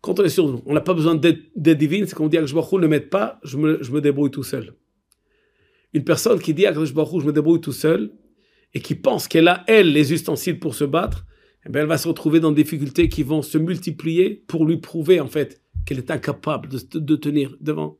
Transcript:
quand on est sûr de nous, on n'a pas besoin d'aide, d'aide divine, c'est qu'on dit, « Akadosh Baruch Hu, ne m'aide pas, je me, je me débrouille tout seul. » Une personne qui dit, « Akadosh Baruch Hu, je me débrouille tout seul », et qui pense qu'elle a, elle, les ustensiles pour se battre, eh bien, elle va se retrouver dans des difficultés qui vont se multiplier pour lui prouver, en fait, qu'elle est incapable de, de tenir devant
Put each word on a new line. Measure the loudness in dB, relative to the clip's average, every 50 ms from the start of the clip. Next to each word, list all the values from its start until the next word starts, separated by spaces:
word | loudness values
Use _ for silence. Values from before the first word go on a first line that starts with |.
quand | -4 -2 0 2
on | 2
est | 2
sûr | 2 2 0
de | 0 0
nous, | -4 -4
on | -2 -2
n'a | 0
pas | 0 0 0
besoin | 2 2 2 2
d'aide, | 4 4 2 2 2 -4 _ _
d'aide | 0 4 4 4 4
divine, | 2 0 2 0 -2
c'est | -4 -4
qu'on | -2 0
dit, « | 0 2 0
Akadosh | 0 0 -2
Baruch | -4 -2 0 0
Hu, | 2
ne | 2
m'aide | 2 2 0 0 -2
pas, | -2 -2 -2 -2 -6 _ -16
je | -10 -4
me, | -2 0 0 0 0
je | -4 -4
me | -4 0
débrouille | 0 0 2 2 -2 -2
tout | -2 -6 -8
seul. » | -6 -8 -8 -8 -12 -20 _ _ _ _ _ _ _ _ _ _ _ _ _ _ _ _ _ _ _ _ _ _ _ -4
Une | -4 0
personne | 2 0 2 4 2 2 2
qui | 0 -4 0
dit, « | 2 2
Akadosh | 2 2 -2 -4 -2 0
Baruch | -2 -2 -2 -2
Hu, | -2
je | -2
me | 0 0
débrouille | 2 2 2 2 2
tout | 0 -6 -8
seul », | -2 0 0 0 0 -2 -6 -10 _ _ _ _ _ _ _ _ _ _ _ _
et | -12
qui | -6 -6 -8
pense | 0 0 0 0 0 -4
qu'elle | 0 2 4 6
a, | 6 4 2 2
elle, | 4 6 6 6 6 6
les | 4 4 2 2
ustensiles | -2 -2 -4 -4 -4 -2 -4 -6 -4
pour | -6 -8 -4
se | -4 -4
battre, | 0 0 -2 -2 -2 -6 -8 -10 -16 _ _ _ _ _ _ _
eh | -6
bien, | -2 -2
elle | 0
va | 0 -2
se | -2 -2
retrouver | -4 -4 -2 0 2 2 4
dans | 4 4
des | 4 2 2
difficultés | 2 0 -6 -6 -4 0 0 0 0
qui | 0 -4 -2
vont | -2 -2 -2
se | -2 -2 -2
multiplier | -2 -2 -2 -4 -6 -6 -8 -10 -6 -6 -2 2 2 0 0 -2 -8 _
pour | -8 -2 0 2
lui | 2 0
prouver, | -2 -4 -8 -8 -6 2 4 4 4
en | 4
fait, | -2 -4 -4 -4 -4 -8 _ _ _ _ -8 -6
qu'elle | -6 -6
est | -6 -6 -6
incapable | -6 -4 -4 -6 -8 -6 -6 -6 -6 -6 -6 -10
de, | -10 -10 -12 _ -8 -8
de | 0 0 0
tenir | 0 0 -2 -2 -2 -2 -4 -8 _
devant | -6 -6 -4 -4 -6 -8 -10